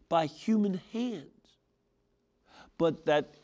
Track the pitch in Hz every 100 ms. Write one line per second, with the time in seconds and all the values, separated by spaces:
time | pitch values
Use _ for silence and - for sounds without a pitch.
0 | - 165 156 - - 220 208 185 - 226
1 | 247 185 139 _ _ _ _ _ _ _
2 | _ _ _ _ _ - - - 165 -
3 | 160 147 143 -